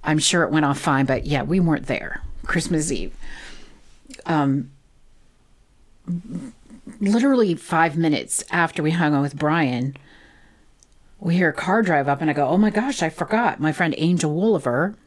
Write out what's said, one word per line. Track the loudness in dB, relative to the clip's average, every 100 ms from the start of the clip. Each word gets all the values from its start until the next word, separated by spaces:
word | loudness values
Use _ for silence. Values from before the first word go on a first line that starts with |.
I'm | 0 0
sure | 2 2
it | 2
went | 2
off | 2 0
fine. | 0 2
But | 2 0
yeah, | 0 -2
we | 0 2
weren't | 2 0 -2
there | -6 -4 -10 -10 -10
Christmas | -4 -4 0 -2 -2
Eve. | -4 -6 -8 -12 -12 -16 -18 -20 -20 -20 -20 -20 -12
Um, | -2 0 2 0 -4 -16 _ _ -20 -20 _ _ _ _ _ _ _ _ -8 -8 -8 -12 -12 -18 -20 -20 -20 -4
literally | 0 4 4 4 2
five | 0 -2 2 2 2
minutes | 2 0 -2 -6 -2
after | 0 0 0
we | 0
hung | 2 2
out | 2
with | 0 -2
Brian, | 0 2 2 0 -4 -6 -20 -20 -20 -20 -20 _ _ _ _ _ _ -8
we | -2
hear | 2 2
a |
car | 0 0 2
drive | 2 2 2
up, | 0
and | 0
I |
go, | 0 2
"Oh | 4
my | 4
gosh, | 2 -2 -2
I | -4
forgot." | -2 -2 0 0 0
My | -2
friend | 0 -2 0
Angel | 0 2 0
Wolliver | 0 2 2 0 0 -2 -4